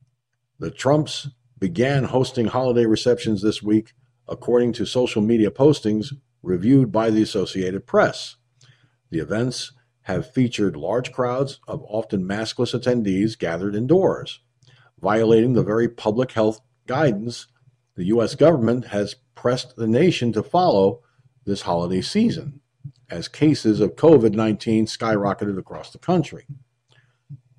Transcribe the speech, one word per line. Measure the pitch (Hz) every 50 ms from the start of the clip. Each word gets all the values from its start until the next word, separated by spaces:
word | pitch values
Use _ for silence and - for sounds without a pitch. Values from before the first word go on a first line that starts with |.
| _ _ _ _ _ _ _ _ _ _ _ -
The | - 82
Trumps | - - - 127 147 156 147 - - - - 139 - _ _ _ _ _
began | 98 92 82 95 123 135 143 135 120
hosting | - 113 131 127 - - 123 113
holiday | 101 - 127 131 127 120 120 117
receptions | 110 110 107 - 123 120 117 - 113 107 95
this | 101 107 98 -
week, | 107 104 107 110 110 - _ _ _ _ _ _ _ -
according | - - - - 120 120 123 120
to | 113 - 98
social | - - 127 127 117 - 110
media | 104 110 117 110 107 98
postings | - - 135 156 147 - - 107 107 107 104 - 139 - _ _ _ _
reviewed | - 90 92 85 92 120 139 135 127 107
by | 90 110 113 113
the | 110 107
Associated | 107 - - 101 90 - - 95 92 92 95 95 -
Press. | - - 208 175 - - - - - - _ _ _ _ _ _ _ _ _ _ _ _ _ _ _
The | 85 80
events | 76 76 98 110 123 131 123 - - - - _ _ _ _ _
have | _ - 92 87 - -
featured | - 131 127 117 - - 104 92 78
large | 71 73 90 107 127 123 -
crowds | - 131 123 123 123 131 139 131 - - _ -
of | 101 82 -
often | - 107 110 113 - 107 95 90
maskless | 92 98 107 113 113 - - 123 - -
attendees | 117 - 123 123 120 110 101 92 95 107 113 113 -
gathered | 92 82 82 87 95 104 101
indoors, | 104 120 131 165 190 185 117 76 64 - - - - _ _ _ _ _ _ _ _ _ _ _ _
violating | - 95 107 113 113 110 117 113 117 127
the | 123 110
very | - 101 107 117 120 117
public | - - - 110 104 120 127 -
health | - 113 107 110 110 - _ _ _ _ _
guidance | - 127 143 160 135 104 98 113 120 117 - - - _ _ _ _ _ _ _ _ _
the | 92 87
U | 92 113 117
S | 107 101 -
government | - 139 165 170 127 110 113 123 123 117 -
has | 104 101 104 98 - - _ _ _
pressed | - - 123 127 127 - - _
the | - 117
nation | 110 113 127 175 180 - - 123 117
to | 104 107
follow | - - - 175 185 170 120 98 95 98 98 - _ _ _ _ _ _ _ _ _
this | 101 98 -
holiday | - 92 87 85 87 87 92 92
season, | - - - 208 233 - - 160 139 147 - - _ _ _ _ - - - _ _ -
as | 90 85 82
cases | - - - 147 156 143 - - 110 104 101
of | 104 95 -
covid | - - 165 160 123 110 110 98
nineteen | 110 110 110 107 - - 117 110 110 110
skyrocketed | 107 - - 117 113 110 101 101 98 95 - 104 104 98
across | 92 85 - 85 78 - -
the | - -
country. | - - 180 175 143 - - - - - 143 - _ _ _ _ _ _ _ _ _ _ _ _ _ - 143 - _ _ _